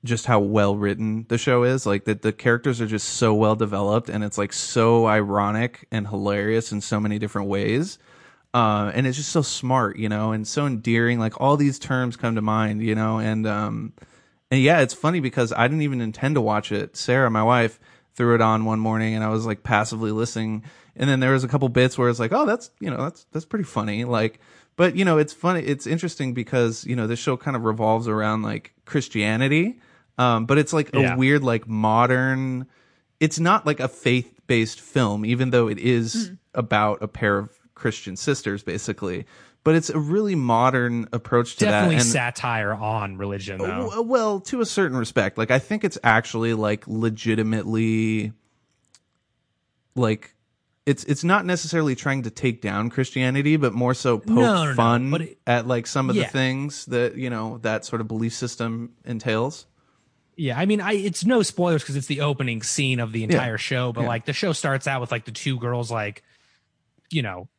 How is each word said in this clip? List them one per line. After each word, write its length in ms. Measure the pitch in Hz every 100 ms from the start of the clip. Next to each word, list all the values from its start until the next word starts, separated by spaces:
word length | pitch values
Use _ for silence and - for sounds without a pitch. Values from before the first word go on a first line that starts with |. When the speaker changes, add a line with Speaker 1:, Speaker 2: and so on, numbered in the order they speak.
Speaker 1:
just 220 | 120 117 -
how 120 | 113
well 380 | 101 107 101 101
written 500 | 101 98 110 110 113
the 80 | 117
show 260 | - 123
is. 220 | 123 131 110
Like, 180 | 101
that 180 | - 107
the 100 | -
characters 480 | 107 127 117 117 117
are 60 | 113
just 220 | 107 -
so 260 | - 117
well 220 | 107 110 107
developed, 520 | 110 101 101 107 120
and 140 | 107
it's, 160 | 104 -
like, 140 | 104
so 540 | - - - 113 117 113
ironic 800 | 107 104 101 101 107 120 - -
and 160 | 113 101
hilarious 640 | 101 101 101 104 113 113
in 100 | 104
so 200 | - 107
many 180 | 107 107
different 300 | 107 - 101
ways. 500 | 98 104 117 180 - _ - - _ _
Uh, 380 | 120 113 104 104
and 120 | 92 131
it's 80 | 131
just 140 | 147
so 120 | 170
smart, 540 | 143 - 127 131 110 -
you 100 | 110
know, 220 | 104 110
and 160 | 110 107
so 200 | - 143
endearing. 520 | 120 113 117 117 120
Like, 220 | 110 -
all 160 | 135 147
these 240 | 143 131
terms 360 | - 131 127 117
come 200 | 120 113
to 60 |
mind, 380 | 107 107 110 107
you 120 | 110
know, 240 | 110 110 110
and, 260 | 110 110 110
um, 460 | 104 107 110 110 - - _ _ _ _
and 80 | 131
yeah, 200 | 135 170
it's 120 | 131
funny 240 | - 151 175
because 320 | 131 123 117
I 140 | 110 117
didn't 140 | 156
even 180 | 147 131
intend 360 | 117 110 135 147
to 40 |
watch 300 | 110 104 -
it. 240 | 104 101 -
Sarah, 320 | - 123 131
my 120 | 110
wife, 360 | 110 123 117 - _ _ _ -
threw 180 | 120
it 60 | 117
on 240 | 113 110
one 160 | 110 110
morning, 340 | 110 110 110
and 80 | 110
I 60 | 110
was, 180 | 110 113
like, 160 | 104
passively 480 | - 104 107 110 113
listening. 540 | 107 117 - 110 110 107 - _ -
And 120 | 135
then 120 | 131
there 100 | 127
was 120 | 135
a 40 | 127
couple 200 | 139 135
bits 280 | 120 127 -
where 120 | 123
it's 80 | 117
like, 140 | 113
"Oh, 120 | 214
that's, 260 | 294 233 - _
you 100 | 202
know, 60 | 165
that's, 200 | 135 - _
that's 140 | 156
pretty 200 | 160 214
funny." 400 | 175 - 107 104
Like, 360 | 120 120 110 - _ - _
but, 220 | - 175 165
you 80 |
know, 120 | 190 160
it's 160 | 151
funny. 280 | - 170 180
It's 260 | 135 143 117
interesting 480 | 160 170 - 135
because, 500 | 123 113 131 120 110
you 120 | - 123
know, 100 | 110
this 140 | 117
show 160 | - 127
kind 200 | - 131
of 60 |
revolves 440 | 113 110 110 110 117
around, 340 | 107 107 110
like, 320 | 110 107 - _
Christianity. 920 | - 151 127 113 104 113 135 151 185 247 _ _ _ -
Um, 260 | 127 117 117
but 120 | 139
it's, 140 | 143
like, 200 | 160 147
a 60 | 135
Speaker 2:
Yeah. 160 | 131 90
Speaker 1:
weird, 280 | 131 147
like, 240 | 135 117 113
modern, 1000 | 110 110 110 120 127 131 131 131 127 131 _ _ _ _ _
it's 180 | 156 156
not, 260 | 165 208
like, 140 | 151 147
a 80 | 131
faith-based 920 | - - 127 120 _ _ 120 110 -
film, 440 | - - 117 104
even 260 | 107 123 131
though 180 | 123 113
it 100 | 113
is 520 | 120 120 113 220 202
Speaker 3:
Mm. 80 | 185 _ -
Speaker 1:
about 460 | 113 107 107 104
a 60 | 107
pair 300 | - 110 101
of 120 | 107 _ _
Christian 420 | _ 123 107 - 92
sisters, 460 | - 139 - 101
basically. 600 | - 90 - 107 98 92 104 - - _
But 120 | -
it's 160 | 160 160
a 80 | 175
really 360 | 147 185 214
modern 720 | 180 123 117 123 131 123 117 113
approach 440 | 120 - 120 120 -
to 100 | 208
Speaker 2:
Definitely 300 | 208 185 160
Speaker 1:
that. 60 |
And 80 | 117
Speaker 2:
satire 600 | - 120 123 127 113 104
on 420 | 104 107 110 101 95
religion, 400 | 101 101 95 95
though. 80 | 95 92 -
Speaker 1:
W-, 120 | 220
well, 380 | 233 254 220 196
to 200 | 185 262
a 40 | 226
certain 300 | - 185 127
respect. 400 | 113 - 101 -
Like, 140 | 110
I 80 | 127
think 260 | - 208
it's 140 | 208 -
actually, 520 | 120 110 113 117 117
like, 320 | 113 107 107 -
legitimately, 1500 | 110 113 110 113 110 110 110 98 113 113 110 110 110 110 110 _ _ _ _ _ _ _ _ _ _ _ _ _ _ _
like, 400 | - 117 107 - _ _ _ _ _ -
it's, 180 | 135
it's 200 | - 143
not 200 | 170 202
necessarily 500 | 180 180 160 165 156
trying 280 | 127 143 135
to 80 | 117
take 320 | - 131 113
down 280 | 104 98 113
Christianity, 680 | 123 131 - 127 135 143 156
but 160 | 135
more 220 | 107 123
so 240 | 127 135 113
poke 100 | 107
Speaker 2:
No, 120 | 226 240
no, 100 | 196 151
no, 80 |
Speaker 1:
fun 360 | 127 117 120 131
Speaker 2:
but 100 | 160
it 160 | 160 - -
Speaker 1:
at, 200 | 120 117
like, 200 | 123 117
some 220 | 143 135
of 80 | 202
the 60 |
Speaker 2:
Yeah. 60 | 143
Speaker 1:
things 580 | 135 131 131 143 143 -
that, 300 | 123 123 -
you 140 | 127
know, 280 | 117 110 117
that 220 | 120 127
sort 160 | - 117
of 80 | 110
belief 240 | 110 117
system 580 | - 123 - 117 113 117 _
entails. 640 | - 117 120 110 127 156 - _ _ _ _ _ _ -
Speaker 2:
Yeah, 220 | 147 123
I 60 |
mean, 160 | 190 208
I, 120 | 190
it's 300 | 208 196 170
no 180 | 185 247
spoilers 420 | 196 - 175 160
'cause 120 | - 143
it's 100 | 135
the 160 | 139
opening 400 | 147 139 123 113
scene 360 | - - 135 127
of 140 | 117
the 80 | 113
Speaker 1:
Yeah. 40 | 110
Speaker 2:
entire 320 | 190 127 110
show, 340 | - 131 123
but, 100 | 117
Speaker 1:
Yeah. 60 | 120
Speaker 2:
like, 160 | 117
the 80 | 113
show 200 | 143 196
starts 340 | 156 147 135 143
out 140 | 135
with, 120 | 120
like, 140 | 120 110
the 60 |
two 260 | 110 - 131
girls, 320 | 120 120 117
like, 320 | 117 104 104 _ _ _ _ _ _ _ _ _
you 100 | 165
know 260 | 117 90 95